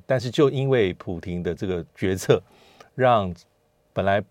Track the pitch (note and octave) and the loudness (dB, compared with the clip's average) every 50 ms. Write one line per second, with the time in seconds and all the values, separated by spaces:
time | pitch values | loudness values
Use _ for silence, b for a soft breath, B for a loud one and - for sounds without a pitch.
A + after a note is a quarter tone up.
0 | - - C3 B2+ G#2+ B2+ A2 - D3+ C3+ C#3 C3 C3+ C3+ C3+ B2 G#2+ F#2 E2+ - | -6 -4 -4 -2 -2 -4 0 2 2 2 2 0 0 2 2 2 2 0 -2 -6
1 | - - F#2 E2 - - F2 F2 E2+ F2+ E2+ - - F#2+ F#2 E2+ D#2+ - _ - | -8 -10 -10 -8 -8 -6 -6 -4 -4 -4 -6 -4 -4 -4 -4 -6 -6 -10 _ -4
2 | - F#2+ F#2+ G2 - - B2+ F#2 - b b b b b b b b b b - | -2 -2 -2 -2 2 2 2 2 2 b b b b b b b b b b 0
3 | B2+ B2+ A#2+ A2 G2 F2+ E2+ - - _ _ _ _ _ _ _ _ _ _ - | 2 4 4 4 2 -2 -6 -10 -16 _ _ _ _ _ _ _ _ _ _ -2
4 | F#2+ G2 G2 G#2 G#2 - | 0 2 2 0 0 -4